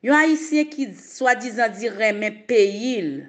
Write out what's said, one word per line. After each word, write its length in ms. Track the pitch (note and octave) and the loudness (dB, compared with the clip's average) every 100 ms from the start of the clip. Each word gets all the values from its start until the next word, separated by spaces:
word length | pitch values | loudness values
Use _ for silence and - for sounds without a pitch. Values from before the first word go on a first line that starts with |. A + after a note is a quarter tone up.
| A3+ | 4
un 60 | |
Haïtien 540 | D4 D#4+ D#4 - D4+ D4+ | 4 4 0 0 0 0
qui 280 | D4+ C4 | -4 -8
soi-disant 720 | F#3 - - C4 A#3+ A#3+ A3 A#3 | -10 -20 -2 0 0 -2 -2 -2
dirait 420 | G3 A3+ G3+ A3 | -2 -8 -2 -2
mais 180 | G#3 G#3+ | 0 -6
pays 920 | G#3+ - A#3+ G3+ G3+ B3 A#3+ E3 C#3 | -8 0 4 4 2 -4 -2 -4 -6